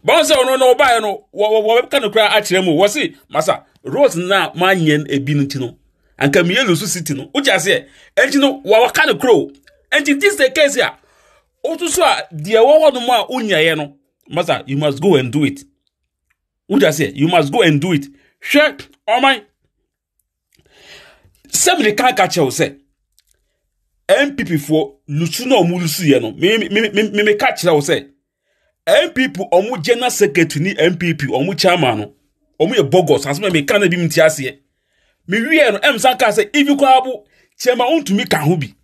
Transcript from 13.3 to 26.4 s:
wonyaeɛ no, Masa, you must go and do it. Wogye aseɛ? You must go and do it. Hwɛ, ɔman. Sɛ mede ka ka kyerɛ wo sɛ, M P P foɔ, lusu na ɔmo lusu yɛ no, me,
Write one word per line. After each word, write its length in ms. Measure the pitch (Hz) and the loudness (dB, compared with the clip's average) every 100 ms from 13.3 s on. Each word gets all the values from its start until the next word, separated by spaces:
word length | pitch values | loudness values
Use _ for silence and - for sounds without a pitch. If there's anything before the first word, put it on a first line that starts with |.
wonyaeɛ 460 | 254 220 170 160 156 | -6 -2 0 0 0
no, 200 | 147 _ _ _ _ | -8 _ _ _ _
Masa, 340 | 147 170 131 131 | -6 -4 -4 -4
you 100 | 139 | -4
must 240 | 151 139 | -4 -2
go 140 | 185 147 | 2 2
and 160 | 127 | 0
do 120 | 143 | -2
it. 180 | 135 - - _ _ _ _ _ _ _ _ _ _ | -2 -4 -18 _ _ _ _ _ _ _ _ _ _
Wogye 200 | 208 170 | 0 2
aseɛ? 260 | 147 117 | 0 -4
You 140 | 110 156 | -2 0
must 240 | 180 143 | 2 0
go 100 | 147 | 2
and 180 | 175 147 | 2 2
do 120 | 175 | 0
it. 140 | 151 - _ _ _ | -2 -4 _ _ _
Hwɛ, 420 | - 285 302 - - _ - | 0 2 2 -2 -20 _ -2
ɔman. 360 | 240 269 247 _ _ _ _ _ _ _ _ _ _ _ _ _ _ - - - _ _ _ _ | 0 2 0 _ _ _ _ _ _ _ _ _ _ _ _ _ _ -20 -20 -20 _ _ _ _
Sɛ 300 | - - 359 | -2 0 2
mede 180 | 214 202 | 0 0
ka 160 | 254 | -2
ka 140 | 247 180 | 0 -2
kyerɛ 180 | 180 | 0
wo 60 | 135 | -2
sɛ, 260 | 120 143 - _ _ _ _ _ _ _ _ _ _ _ _ - | -2 -4 -6 _ _ _ _ _ _ _ _ _ _ _ _ -2
M 260 | 208 285 | 0 0
P 80 | 277 | -4
P 120 | 165 160 | -4 -4
foɔ, 400 | - 156 - _ - | 0 -2 -2 _ -8
lusu 380 | 147 165 - 254 | -6 -4 -6 0
na 100 | 247 | 2
ɔmo 160 | 170 180 | 2 -2
lusu 220 | 170 147 160 | -6 -2 2
yɛ 100 | 131 | 2
no, 120 | 113 | 0
me, 260 | - | -2